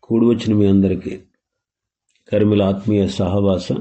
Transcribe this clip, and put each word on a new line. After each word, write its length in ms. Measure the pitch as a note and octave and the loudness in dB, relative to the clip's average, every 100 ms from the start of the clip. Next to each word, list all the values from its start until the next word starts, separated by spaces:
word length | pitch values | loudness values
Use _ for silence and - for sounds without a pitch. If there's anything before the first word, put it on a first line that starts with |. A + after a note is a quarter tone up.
కూడి 240 | _ A2+ A#2 | _ 0 2
వచ్చిన 300 | A2+ A2+ G#2 | 0 0 0
మీ 100 | G2+ | 2
అందరికీ, 560 | G2 F#2+ F2+ - - _ _ _ _ _ _ _ _ _ _ _ | 4 2 -2 -8 -12 _ _ _ _ _ _ _ _ _ _ _
కరిమిల 340 | - G#2 G#2 | 0 2 2
ఆత్మీయ 460 | F#2+ G2 - G#2 G2 | 0 -2 -2 0 -2
సహవాస 600 | - F#2 G2+ G2 F#2 - - | -2 -2 0 0 -2 -4 -8